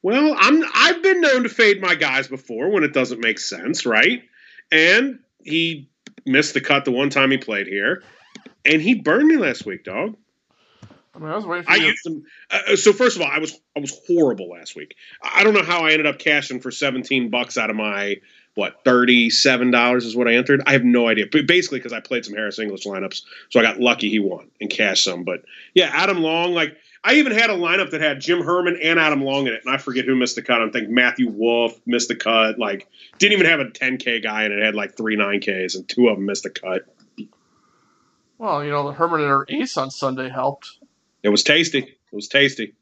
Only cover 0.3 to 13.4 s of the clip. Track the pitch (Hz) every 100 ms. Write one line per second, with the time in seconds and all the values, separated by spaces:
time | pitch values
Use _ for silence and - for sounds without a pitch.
0.3 | 294 - 311 320 - 302 339 370 370 311
1.3 | 254 233 - 214 196 185 170 147 131 131
2.3 | 135 _ 113 156 202 147 139 127 120 117
3.3 | 107 - 87 104 135 123 110 156 247 _
4.3 | _ - - _ 156 165 208 277 247 _
5.3 | _ - 160 165 156 135 _ - - -
6.3 | 135 147 135 - 139 139 123 143 139 135
7.3 | 135 123 104 95 98 107 135 - _ _
8.3 | - - _ 147 156 165 - 143 190 302
9.3 | 311 170 120 - 92 - 98 196 214 _
10.3 | _ _ _ _ _ - - _ - 156
11.3 | 180 196 175 160 190 160 - 165 294 -
12.3 | - _ 196 196 202 214 202 247 180 147
13.3 | 147